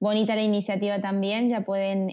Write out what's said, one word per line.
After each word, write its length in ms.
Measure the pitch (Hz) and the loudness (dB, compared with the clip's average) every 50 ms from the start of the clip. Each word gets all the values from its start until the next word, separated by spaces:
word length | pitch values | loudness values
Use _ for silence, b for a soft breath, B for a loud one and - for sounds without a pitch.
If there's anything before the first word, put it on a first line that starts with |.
bonita 340 | - 208 214 214 220 220 226 | -2 0 2 2 2 2 2
la 80 | 214 214 | 2 2
iniciativa 580 | 214 208 208 202 - 202 190 202 202 202 196 | 2 2 0 0 -2 -2 -2 -2 -2 -2 -2
también, 480 | 196 196 196 196 196 196 208 226 240 240 | -2 -2 -2 0 0 0 0 0 2 2
ya 160 | 240 220 190 | 0 0 -2
pueden, 460 | - 196 196 196 196 196 196 190 185 | -2 -2 -2 0 0 0 0 -2 -2